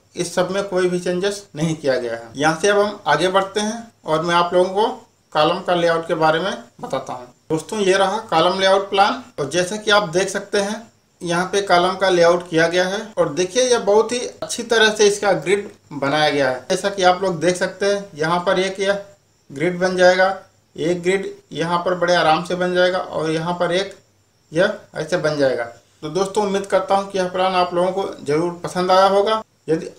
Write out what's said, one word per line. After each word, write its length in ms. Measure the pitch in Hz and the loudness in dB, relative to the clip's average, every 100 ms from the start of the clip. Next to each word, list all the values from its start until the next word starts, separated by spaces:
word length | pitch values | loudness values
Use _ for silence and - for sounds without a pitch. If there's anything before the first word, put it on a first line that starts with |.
| _ 175 | _ -8
इस 180 | 175 - | -6 -2
सब 160 | 180 | -2
में 120 | 196 | -2
कोई 260 | 196 180 180 | -2 0 0
भी 100 | 180 | -2
changes 480 | 180 180 202 202 - 147 | -2 -2 -2 -4 -10 -6
नहीं 200 | 165 156 | -4 -2
किया 220 | 143 123 | -2 -2
गया 160 | 120 | -2
है। 160 | 113 117 120 | -8 -10 -2
यहाँ 240 | 156 160 | -2 0
से 60 | 202 | 2
अब 120 | 202 | 2
हम 200 | 208 - 147 | 0 -2 0
आगे 200 | 156 185 | 0 2
बढ़ते 320 | 190 185 214 | 0 0 -4
हैं 320 | 214 233 - _ - | -4 -6 -12 _ -4
और 160 | 156 | -2
मैं 140 | 170 175 | 0 0
आप 180 | 180 | 2
लोगों 160 | 180 185 | 2 2
को 160 | 190 247 240 - _ _ | 0 -2 -4 -16 _ _
कॉलम 260 | 156 160 180 | 0 0 0
का 160 | 185 175 | -2 0
layout 320 | 170 165 165 | 2 0 -2
के 60 | 160 | 0
बारे 240 | 156 160 | 2 2
में 120 | 190 233 - - | -2 -6 -12 -16
बताता 320 | 247 131 - | -8 -8 -8
हूँ। 140 | 127 - _ - | -14 -16 _ -6
दोस्तों, 300 | 156 - 214 | -6 -4 -2
ये 180 | 190 190 | 2 2
रहा 200 | 190 196 - | 2 -2 -2
column 300 | 165 180 190 | 2 2 2
layout 300 | 190 196 196 | 2 2 2
plan। 340 | 196 214 254 - - | 2 2 0 -8 -8
और 100 | 139 | -4
जैसा 280 | 175 180 214 | -2 -2 -4
कि 140 | 214 | 2
आप 180 | 208 170 | 2 2
देख 200 | 175 190 | -2 -2
सकते 300 | 196 - 208 | -4 -2 -2
हैं, 220 | 196 226 - _ _ - | -2 -6 -12 _ _ -12
यहाँ 240 | 170 170 180 | -4 -2 0
पे 160 | 196 | -2
कॉलम 340 | 196 175 180 180 | 2 2 2 2
का 140 | 190 | 2
लेआउट 380 | 175 170 180 - | 4 4 4 0
किया 180 | 160 165 | 0 2
गया 160 | 180 185 | 2 0
है। 160 | 202 220 - | -2 -6 -2
और 160 | 160 | -2
देखिए, 300 | 143 185 247 | 0 -2 0
यह 160 | 254 240 | 2 2
बहुत 320 | 190 214 220 | 4 2 2
ही 80 | 247 | -2
अच्छी 440 | 247 - - - | -6 -10 -10 -6
तरह 260 | 220 226 214 | 0 4 4
से 180 | 214 208 | 4 2
इसका 240 | 202 202 | 4 0
ग्रिड 360 | 170 160 202 202 - - | 0 0 -2 -2 -14 -14
बनाया 360 | 143 139 151 151 | -4 -2 2 2
गया 200 | 143 131 | 2 0
है। 160 | 127 - | -2 -4
जैसा 200 | 185 202 | -2 -2
कि 140 | 196 | 2
आप 180 | 180 180 | 2 4
लोग 160 | 190 165 | 0 0
देख 160 | 170 180 | 0 0
सकते 300 | 185 - 196 | -4 -2 -2
हैं, 200 | 202 196 147 | -2 -4 -6
यहाँ 240 | 160 175 | -2 -2
पर 200 | 180 180 | 0 0
एक 200 | 190 190 | -2 -2
यह 240 | 196 196 - - _ _ - | -2 -2 -6 -20 _ _ -14
ग्रिड 300 | 139 170 175 | -4 -4 0
बन 160 | 185 180 | -2 4
जाएगा, 380 | 180 185 190 190 - _ _ - | 6 6 4 0 -10 _ _ -4
एक 260 | 156 175 | -2 -2
ग्रिड 240 | 175 196 - - - | 0 -2 -2 -12 -12
यहाँ 260 | 135 165 185 | -6 -2 0
पर 160 | 190 175 | 0 0
बड़े 200 | 175 175 | 2 4
आराम 280 | 156 160 | 4 2
से 120 | 175 180 | 0 -4
बन 180 | 180 | 0
जाएगा 260 | 180 180 185 | 2 2 0
और 320 | - 160 160 | -4 -4 -2
यहाँ 220 | 160 170 | -2 -2
पर 180 | 180 170 | -2 -2
एक 240 | 180 196 - _ _ _ _ - | -2 -4 -10 _ _ _ _ -6
यह 260 | 156 208 - - 143 | 0 0 -2 -12 -10
ऐसे 220 | 156 175 | -4 -2
बन 200 | 151 147 | -2 0
जाएगा। 260 | 135 120 117 - _ _ | 0 0 -6 -10 _ _
तो 80 | 151 | -6
दोस्तों, 360 | 170 190 214 202 | -4 -2 -2 -2
उम्मीद 200 | 196 190 | -2 0
करता 300 | 190 185 196 | -2 0 -2
हूँ 140 | 196 | -2
कि 60 | 190 | -4
यह 100 | 180 | -2
प्लान 240 | 185 190 | 0 0
आप 200 | 185 180 | 0 0
लोगों 180 | 180 185 | 0 0
को 320 | 185 190 - 139 | -2 -6 -6 -2
ज़रूर 340 | 151 175 170 | 0 -2 -4
पसंद 280 | - 180 185 | -6 -2 4
आया 160 | 185 190 | 6 6
होगा। 340 | 196 214 220 - _ - | 4 2 0 -4 _ -4
यदि 180 | 160 175 | -2 -4